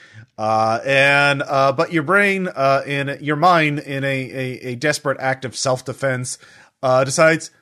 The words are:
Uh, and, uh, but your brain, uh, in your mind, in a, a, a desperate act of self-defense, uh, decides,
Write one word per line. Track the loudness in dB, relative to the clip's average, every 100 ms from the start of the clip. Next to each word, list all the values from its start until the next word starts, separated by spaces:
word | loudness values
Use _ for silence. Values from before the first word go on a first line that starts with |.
| -20 -20 -20 -6
Uh, | -2 0 2 0
and, | 0 2 4 4 4 2
uh, | 0 2 2
but | 2 0
your | 0
brain, | 2 2 2 0 -4
uh, | 0 2 2 0
in | -6 -6 -6
your | -4 2
mind, | 4 4 2 -2
in | -6 -6
a, | -4
a, | -4 -6 -8 -8 -8 -10
a | -4
desperate | -2 -2 -2 -4
act | -2 -4 -6
of | -6
self-defense, | -2 -2 -4 -6 -4 -4 -6 -12 -16 -20 -20 _
uh, | 0 2
decides, | 2 4 4 2 -4 _